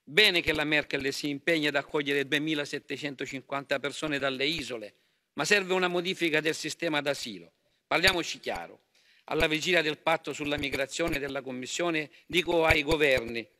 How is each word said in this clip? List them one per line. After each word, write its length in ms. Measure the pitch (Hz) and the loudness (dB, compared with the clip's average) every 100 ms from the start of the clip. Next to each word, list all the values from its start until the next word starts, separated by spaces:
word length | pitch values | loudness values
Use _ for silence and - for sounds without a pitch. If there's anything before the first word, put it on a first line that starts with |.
Bene 380 | - 156 214 175 | 2 4 6 4
che 140 | 160 | 0
la 100 | 156 | 0
Merkel 480 | 147 151 - 143 135 | 2 0 0 -4 -4
si 180 | - 147 | -4 -6
impegna 400 | 139 - 165 147 | -4 0 2 2
ad 60 | 143 | 0
accogliere 520 | - 156 143 143 135 | -2 -4 0 -2 0
duemilasettecentocinquanta 1500 | 147 156 151 143 143 _ 139 147 131 135 135 - 139 135 139 | -2 0 -2 -4 -8 _ -8 -8 -8 -8 -10 -6 -8 -2 -2
persone 380 | 135 - 156 139 | -2 -6 -4 0
dalle 280 | 139 131 139 | -2 0 -2
isole, 480 | 165 120 120 104 _ _ _ _ | -2 -6 -8 -10 _ _ _ _
ma 100 | - | -4
serve 300 | 151 208 185 | 2 2 4
una 160 | 185 180 | 2 2
modifica 500 | 175 175 180 170 151 | 0 -2 -2 2 2
del 160 | 156 147 | 0 -2
sistema 460 | 156 - 165 147 | -8 -4 -2 0
d'asilo. 500 | 143 139 123 92 82 _ _ _ _ | -2 -4 -6 -12 -16 _ _ _ _
Parliamoci 520 | 151 185 180 156 - | 4 4 4 -4 -6
chiaro, 440 | - 95 85 101 _ _ _ _ - | -6 -6 -8 -16 _ _ _ _ -6
alla 220 | 143 160 | 0 2
vigilia 340 | 156 160 175 | 0 2 2
del 160 | 160 147 | 2 -2
patto 340 | - 160 - | 0 0 -2
sulla 260 | 139 147 147 | -6 -4 -2
migrazione 640 | 139 135 135 - 165 147 | -2 -4 -4 -2 -2 -2
della 220 | 139 139 | -4 -6
Commissione, 680 | 131 127 127 - 175 156 147 - _ | -6 -8 -6 -2 0 0 -4 -14 _
dico 360 | 165 165 170 160 | 0 2 4 4
ai 180 | 160 | 4
governi 640 | 143 160 147 131 117 117 113 | 2 4 4 4 0 -8 -8